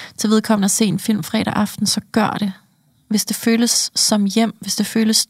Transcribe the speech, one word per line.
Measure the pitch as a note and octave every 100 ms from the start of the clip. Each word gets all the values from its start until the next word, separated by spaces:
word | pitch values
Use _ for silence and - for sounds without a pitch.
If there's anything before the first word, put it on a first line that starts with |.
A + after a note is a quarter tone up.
| - -
til | G#3+
vedkommende | A3 G#3+ G#3+ G3
og |
se | - G#3+
en | G3
film | - G#3+
fredag | - A3 -
aften, | - G#3 - G3+
så | - -
gør | - G#3
det. | - G#3 - _ _ _ _ -
Hvis | G#3+ -
det | -
føles | - A3+ A#3 - - -
som | - G#3+ G3
hjem, | G3 A3+ -
hvis | G3 -
det | G3+
føles | A3 A3 A3 -